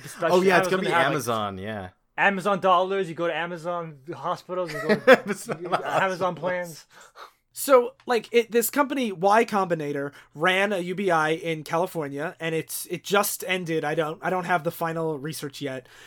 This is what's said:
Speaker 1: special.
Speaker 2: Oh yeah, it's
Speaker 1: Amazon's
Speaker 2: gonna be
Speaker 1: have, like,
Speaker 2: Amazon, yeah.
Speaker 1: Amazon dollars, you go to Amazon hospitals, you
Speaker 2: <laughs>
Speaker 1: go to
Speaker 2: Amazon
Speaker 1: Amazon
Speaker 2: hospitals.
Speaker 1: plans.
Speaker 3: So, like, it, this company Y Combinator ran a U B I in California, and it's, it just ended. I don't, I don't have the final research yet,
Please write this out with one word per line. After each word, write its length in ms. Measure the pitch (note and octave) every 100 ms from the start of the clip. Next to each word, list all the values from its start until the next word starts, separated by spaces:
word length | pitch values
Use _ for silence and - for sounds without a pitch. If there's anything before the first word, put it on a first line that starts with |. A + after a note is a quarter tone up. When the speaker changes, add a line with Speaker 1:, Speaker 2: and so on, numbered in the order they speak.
| C#3
Speaker 1:
special. 320 | - E3 F3+
Speaker 2:
Oh 20 |
yeah, 180 | F#3+ E3+
it's 80 | F3+
Speaker 1:
Amazon's 40 |
Speaker 2:
gonna 120 | F#3
be 60 | F#3+
Speaker 1:
have, 140 | E3+
like, 40 | C#3+
Speaker 2:
Amazon, 460 | C#3+ A#2 A2+ G2+ F#2+
yeah. 300 | G#2 G#2 F#2 - _ -
Speaker 1:
Amazon 420 | F#3 G3 F#3 F#3+
dollars, 500 | F#3+ F3+ F#3+ G3 E3
you 40 |
go 120 | D#3 E3+
to 100 | D#3
Amazon 640 | F3 F3 E3+ F3 E3 C#3+ C#3+
hospitals, 600 | B2+ D#3+ E3 - F3+ E3+
you 80 | D3
Speaker 2:
<laughs> 80 | G3+
Speaker 1:
go 60 |
to 280 | G#3+ B3+ A#3
Speaker 2:
Amazon 340 | G3 G3+ A#3 E3 F3
Speaker 1:
Amazon 160 | F3+
Speaker 2:
hospitals. 560 | - - F#3+ F3 F#3 D3
Speaker 1:
plans. 480 | F3+ F3+ E3+ D3 - - - - - _ _
Speaker 3:
So, 400 | - - B3+ A#3+ - -
like, 220 | A#3 -
it, 180 | A#3+ A3+
this 200 | A#3 A3
company 420 | C#4 C4+ C4+ A3+
Y 320 | E3+ G3 A3
Combinator 680 | A3+ G#3 F#3 E3 D3 C#3+ C#3 - -
ran 380 | D3 F3+ F#3 G3+
a 60 | F#3+
U 160 | F3+
B 160 | F#3 F#3+
I 200 | E3 D#3
in 320 | E3 E3 D#3
California, 720 | - E3 F3+ E3+ C#3 C#3 E3 -
and 140 | E3
it's, 320 | D#3+ D#3 - -
it 180 | F3
just 400 | - G3+ G#3 - F#3
ended. 380 | F#3 E3 D#3+
I 100 | D3
don't, 240 | D#3 D#3 D#3+
I 80 | F3
don't 140 | F#3
have 200 | F3 F3
the 60 | D#3+
final 480 | - E3 E3 D#3+ C#3+
research 420 | D#3 - C#3+ -
yet, 260 | C#3 C3 - -